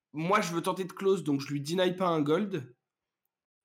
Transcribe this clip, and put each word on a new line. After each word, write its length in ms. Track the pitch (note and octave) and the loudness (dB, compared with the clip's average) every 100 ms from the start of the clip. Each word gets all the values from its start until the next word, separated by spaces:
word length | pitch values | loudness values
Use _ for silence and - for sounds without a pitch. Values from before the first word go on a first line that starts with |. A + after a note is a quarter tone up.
| _ | _
moi, 280 | D3 E3 G#3 | -6 2 2
je 100 | F3 | 2
veux 80 | E3+ | -2
tenter 220 | F3 F3 | -2 -2
de 80 | F3+ | -6
close, 320 | - G3 G3 | -2 2 2
donc 160 | D3+ C#3 | 2 -2
je 80 | C#3 | -2
lui 140 | C#3+ | -6
deny 300 | C#3+ F3+ F#3 | -2 0 0
pas 160 | F3+ F#3 | 2 0
un 120 | D#3+ | 2
gold. 540 | D3 D#3+ G#3 F3+ B2 - _ _ _ _ _ _ _ _ | 2 2 0 -4 -8 -16 _ _ _ _ _ _ _ _